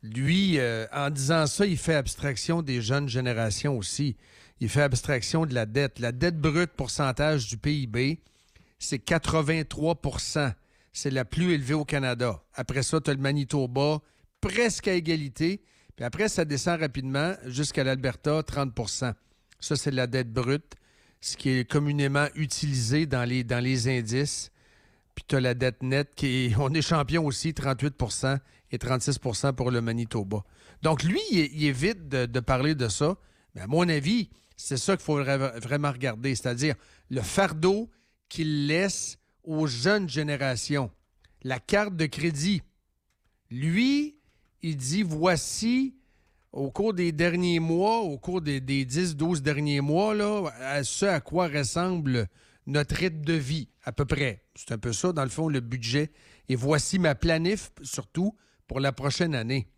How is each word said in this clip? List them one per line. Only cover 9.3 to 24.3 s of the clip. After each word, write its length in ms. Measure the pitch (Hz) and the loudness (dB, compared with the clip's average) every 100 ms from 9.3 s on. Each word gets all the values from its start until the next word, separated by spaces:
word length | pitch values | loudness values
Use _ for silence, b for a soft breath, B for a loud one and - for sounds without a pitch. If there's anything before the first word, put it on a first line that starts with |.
| 160 147 160 151 - 156 165 | 2 2 0 -2 -2 0 0
pour 260 | 147 - | -2 -4
cent. 300 | - 156 143 - b b b | -4 0 0 -2 b b b
C'est 180 | - 143 | -6 -2
la 140 | 131 127 | -2 -2
plus 260 | - 180 | 0 2
élevée 220 | 160 127 | 2 2
au 100 | 151 | -2
Canada. 580 | 143 147 131 120 123 87 _ | 0 0 0 0 -2 -2 _
Après 280 | - 123 127 | -10 -4 -2
ça, 200 | 127 160 | 0 0
t'as 120 | 151 | 0
le 60 | 139 | 0
Manitoba, 800 | 135 147 135 147 127 127 147 151 b b b _ | 0 0 0 0 0 2 2 0 b b b _
presque 480 | 208 196 240 - - | -2 2 2 2 0
à 60 | |
égalité. 680 | 180 160 160 143 - 160 202 b b b - | 0 2 -2 -2 -2 -2 -2 b b b -8
Puis 80 | 120 | -8
après, 240 | 151 214 | 0 0
ça 160 | - 160 | 2 0
descend 340 | 143 - 170 | 0 0 0
rapidement 540 | 156 127 131 135 160 196 - | -2 -4 -4 0 0 -2 -6
jusqu'à 360 | 123 147 - | -4 -2 0
l'Alberta, 600 | 131 131 127 - 151 151 | 0 0 -2 -2 0 0
trente 300 | 156 - 139 | 0 -2 -2
pour 160 | 113 107 | -2 -6
cent. 220 | - 127 107 _ _ _ _ | -2 -4 -6 _ _ _ _
Ça, 160 | - 147 | -4 -2
c'est 160 | - | 0
la 160 | 131 123 | 0 0
dette 240 | 131 123 | 0 -2
brute, 440 | 113 123 143 - - b b b b | -2 0 -2 -4 -20 b b b b
ce 160 | - - | -10 -4
qui 140 | 139 | 0
est 200 | 127 120 | 0 2
communément 580 | 147 147 147 139 143 147 - | 0 2 0 2 2 0 -2
utilisé 680 | 151 - 151 131 113 147 156 | -4 -2 -2 0 2 2 2
dans 220 | 131 120 | 0 0
les, 160 | 127 | -2
dans 180 | 120 120 | 0 0
les 280 | 123 131 117 | 0 0 0
indices. 600 | 127 110 127 143 | 0 0 -2 -2